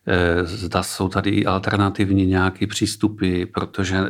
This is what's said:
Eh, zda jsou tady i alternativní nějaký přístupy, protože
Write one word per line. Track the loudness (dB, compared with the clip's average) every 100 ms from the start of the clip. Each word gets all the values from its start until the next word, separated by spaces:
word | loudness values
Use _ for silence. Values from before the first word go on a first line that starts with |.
| 0
Eh, | 2 2 2 -2
zda | -4 -2 -2
jsou | -2 -2 -2
tady | 0 0
i | 0 0
alternativní | 0 0 2 0 2 2 2 4
nějaký | 2 2 0 -4
přístupy, | -2 -2 0 -2 0 -2 0 -2
protože | -6 -6 -4 -2 0